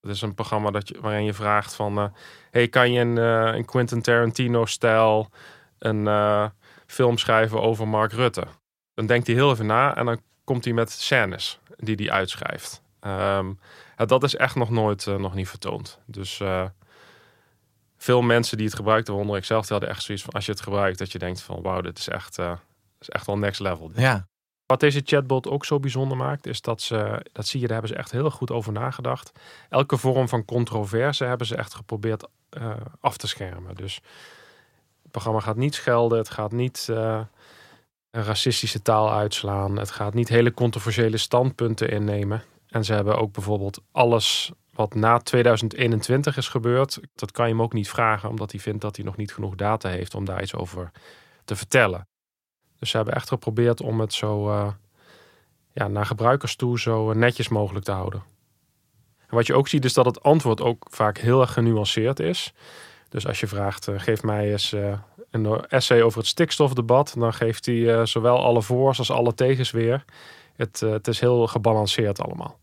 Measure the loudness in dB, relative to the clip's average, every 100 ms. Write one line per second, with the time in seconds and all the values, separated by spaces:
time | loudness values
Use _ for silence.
0 | -8 -6 -6 -6 -4 -2 -2 -2 -6 -8
1 | -4 -2 -2 -2 0 0 0 -6 -4 -2
2 | -2 -6 -20 -20 _ 0 2 4 4 4
3 | 2 2 2 4 2 0 -2 0 0 0
4 | 2 4 4 0 0 2 0 0 2 6
5 | 6 4 0 -10 -20 -20 _ _ -2 0
6 | 2 2 4 2 0 -6 _ -20 _ 2
7 | 2 2 2 4 4 2 0 0 0 0
8 | 0 0 0 0 -10 -12 _ _ _ -6
9 | 0 2 2 2 4 2 2 2 2 0
10 | -2 -4 _ _ -4 -4 -2 -2 -2 -4
11 | 0 2 2 -2 -10 -10 _ -12 -4 -4
12 | 0 0 -2 -6 -8 -8 -10 -16 _ _
13 | -8 -2 0 0 -2 -10 _ -20 -20 -6
14 | 2 4 2 0 0 0 0 2 0 -2
15 | -4 -4 -4 -6 -8 -8 -10 -10 -12 -20
16 | -18 -12 -10 -6 -4 -2 -4 -10 _ _
17 | -20 _ _ _ _ _ _ _ _ _
18 | 2 2 4 2 2 -4 -4 -4 0 0
19 | 0 -4 -2 -4 -2 -2 0 -4 -4 -8
20 | -8 -8 -6 -8 -6 -8 -4 0 0 -2
21 | -8 -8 -8 -8 -10 -8 -6 -4 -6 -8
22 | -8 -8 -10 -8 -8 -8 _ _ _ _
23 | -8 -6 -2 -2 -2 -2 -4 -6 -8 0
24 | 0 0 -4 _ _ _ _ 2 4 2
25 | 2 2 2 -2 0 -6 -2 -2 -2 -2
26 | -4 -2 -4 -6 -8 -8 -6 -6 -4 -2
27 | -2 -6 -8 -10 -6 -4 -2 -2 -4 -8
28 | -6 -2 -2 -2 -4 -4 -4 -4 -6 -4
29 | -6 -6 -10 _ -20 -20 _ 0 2 2
30 | 2 2 2 -2 -2 -2 -2 -2 -2 0
31 | 0 -2 -2 -4 -4 -6 -8 -10 -10 -6
32 | -4 -6 -8 _ _ -12 -10 -10 -12 -2
33 | -2 -2 -8 -8 -8 -10 -12 -12 -10 -12
34 | _ -20 -20 -20 -20 _ _ _ _ _
35 | _ -8 -2 -2 -2 -2 -2 -2 0 2
36 | 4 2 -2 -6 -4 -2 -4 -4 -6 -4
37 | -2 -4 -6 _ -20 -20 -20 _ _ _
38 | _ -6 -2 0 0 0 -2 -2 2 4
39 | 4 2 0 -2 -4 -2 -2 -2 -6 -4
40 | -4 -2 4 6 4 4 0 0 -2 2
41 | 2 0 2 2 2 0 -2 0 -2 0
42 | 0 -2 -2 -4 -6 _ _ -4 0 2
43 | 2 2 0 -4 -4 -2 -4 -8 _ 2
44 | 4 4 2 0 -4 -10 _ -4 -2 2
45 | 4 4 4 4 6 4 0 0 2 2
46 | 2 0 0 -2 -4 -2 0 2 0 -4
47 | -14 -12 -12 -2 0 2 0 -2 -2 0
48 | 2 2 -2 -6 -8 -8 -6 -4 -6 -6
49 | -10 -6 -8 -6 -8 -2 -2 0 -2 -6
50 | -6 -6 -6 -4 -6 -6 -8 -8 -12 -14
51 | -20 -20 _ _ -10 -10 2 4 4 0
52 | -10 _ _ _ _ _ _ _ -4 -2
53 | -2 -4 -4 -4 -2 2 2 2 -2 -2
54 | -2 -2 -2 -2 0 -2 -2 -6 _ _
55 | _ -20 _ _ _ _ _ -4 -2 0
56 | -2 2 2 2 0 -4 -2 0 0 0
57 | 2 4 4 2 -2 0 0 -4 -4 -4
58 | -4 -8 -12 _ _ _ _ _ _ _
59 | _ _ _ 0 4 4 4 2 2 4
60 | 4 4 4 4 4 0 0 -2 -8 0
61 | 0 2 4 4 4 4 2 2 0 0
62 | 0 0 -2 -2 -6 _ -20 -20 -20 -20
63 | _ -6 -4 -4 -4 -4 -4 -4 -6 -6
64 | -2 0 0 0 0 0 -2 -2 -4 -4
65 | -10 -20 -8 -2 0 -2 0 0 6 6
66 | 6 2 -4 0 0 2 2 2 4 4
67 | 4 0 -2 0 -2 -2 -2 2 4 4
68 | 2 2 4 4 6 4 2 2 4 2
69 | 0 2 2 4 2 2 0 0 0 0
70 | -4 -20 -20 -20 -20 _ -6 -2 -2 0
71 | -2 2 4 4 2 2 2 4 2 0
72 | 0 -2 -6 -6 -10 -14